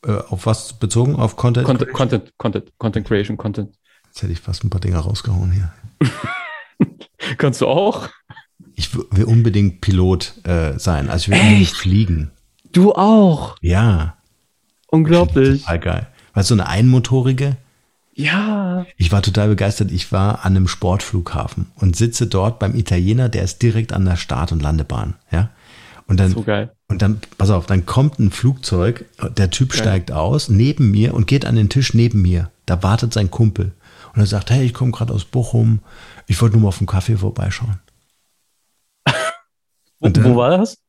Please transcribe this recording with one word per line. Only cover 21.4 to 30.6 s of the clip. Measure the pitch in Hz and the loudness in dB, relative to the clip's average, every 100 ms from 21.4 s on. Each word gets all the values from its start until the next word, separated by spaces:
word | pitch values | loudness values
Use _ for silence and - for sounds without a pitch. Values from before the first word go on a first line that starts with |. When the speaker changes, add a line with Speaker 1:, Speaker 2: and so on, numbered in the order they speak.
| - - 90 - | -6 -8 -10 -2
Speaker 1:
und | 95 85 | -2 0
sitze | 117 117 107 | -2 0 -2
dort | 95 101 117 | 0 -2 -2
beim | 104 | -4
Italiener, | 120 - 87 90 117 123 | -2 -2 0 2 0 0
der | - | -2
ist | 95 - | -4 0
direkt | 120 92 110 | 0 0 -2
an | 98 | -2
der | 92 87 | 0 0
Start- | - 65 80 | -4 -4 -2
und | 80 | -2
Landebahn, | 73 80 76 67 - - _ | 0 -2 -2 -6 -6 -10 _
ja. | 82 110 _ _ - - - - | -2 -2 _ _ -20 -20 -20 -2
Und | 92 | 2
dann, | 95 | 2
Speaker 2:
So | 92 | 2
geil. | 107 101 107 _ _ | -2 -2 -4 _ _
Speaker 1:
und | 92 | 0
dann, | 101 107 - - | 0 -2 -8 -2
pass | 98 | 0
auf, | 95 - | 0 0
dann | 95 87 | -2 0
kommt | 127 147 - | 0 0 2
ein | 104 | -2
Flugzeug, | - 123 131 - 92 95 113 - _ - - | 2 -2 -2 -4 0 0 -4 -12 _ -8 -2
der | 95 | -2
Typ | - 131 | 0 -2
Speaker 2:
Geil. | - | 0
Speaker 1:
steigt | 107 95 87 | 0 -2 -2
aus, | 69 82 143 - | -4 -2 -2 0
neben | 101 | 2